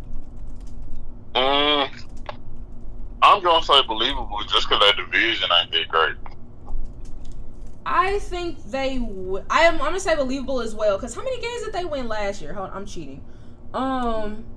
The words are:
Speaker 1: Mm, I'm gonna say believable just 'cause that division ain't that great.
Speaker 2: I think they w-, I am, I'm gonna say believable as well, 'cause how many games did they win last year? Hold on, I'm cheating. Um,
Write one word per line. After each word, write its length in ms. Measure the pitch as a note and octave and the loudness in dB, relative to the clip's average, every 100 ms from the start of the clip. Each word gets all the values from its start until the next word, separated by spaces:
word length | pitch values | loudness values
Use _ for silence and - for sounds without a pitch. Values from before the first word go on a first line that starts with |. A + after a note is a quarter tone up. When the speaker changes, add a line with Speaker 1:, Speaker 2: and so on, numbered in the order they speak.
| - - - - - - - - - - - - - B2 | 0 0 0 -4 -4 -4 -4 -2 0 2 0 -4 -2 2
Speaker 1:
Mm, 540 | C3 C#3+ D3 D3 C3 - - - - - - - - - - - - - | 4 4 4 2 0 -4 -8 -8 -8 -6 -4 -4 -4 -6 -4 -4 -6 4
I'm 220 | C#3+ G3+ | 6 6
gonna 220 | F3 E3 D#3+ | 6 4 6
say 160 | C#3+ A#2 | 6 4
believable 540 | A2 B2+ C#3+ G#2 G#2 G#2 | 0 -2 -2 -4 -6 0
just 220 | G#2+ - | 2 4
'cause 100 | A#2+ | 6
that 160 | G2+ G2 | 6 4
division 540 | F2+ F#2 A2 G#2 F#2 | 2 2 2 2 2
ain't 200 | E2+ E2+ | 2 2
that 180 | E2 D#2+ | -2 0
great. 260 | D#2+ D#2 - - - - - - - - - - - - - - - - - - | 2 2 0 -8 -8 -10 -10 0 2 2 -2 -6 -4 -4 -4 -4 -6 -6 -6 0
Speaker 2:
I 340 | D#4+ F#4 G4+ | 2 2 0
think 440 | - F4+ F4 - | -2 -4 -4 -6
they 340 | G3+ C4 C4+ C4 | -6 -2 0 0
w-, 460 | A3+ F#3+ F#3 F#3+ - | -2 -4 -4 -2 0
I 140 | C4 | 4
am, 100 | E4 | 6
I'm 60 | - | 6
gonna 200 | C#4+ F#4 | 2 0
say 160 | G4 D#4 | 2 2
believable 460 | B3+ C#4 B3+ B3+ | 2 -2 -2 -2
as 120 | A3+ | -2
well, 240 | G#3+ G#3+ G3 | 0 2 2
'cause 180 | A#3+ F#4+ | -2 -6
how 60 | |
many 180 | B4+ B4 | -6 -4
games 240 | A#4 A#4+ A4 | -4 -6 -4
did 80 | |
they 100 | F#4+ | -4
win 240 | F4+ C#4+ A#3+ | -2 -2 -2
last 340 | G#3+ G3+ G3+ | -2 -2 -4
year? 120 | C#3+ | -4
Hold 160 | G3 F#3 | -6 -6
on, 80 | F#3+ | -6
I'm 80 | G3 | -8
cheating. 400 | F3+ D3 C#3 - - - - - | -8 -8 -10 -12 -12 -14 -12 -6
Um, 720 | A3+ C4 C4 A#3+ A3+ G#3 - - | -4 0 0 2 2 0 -2 -6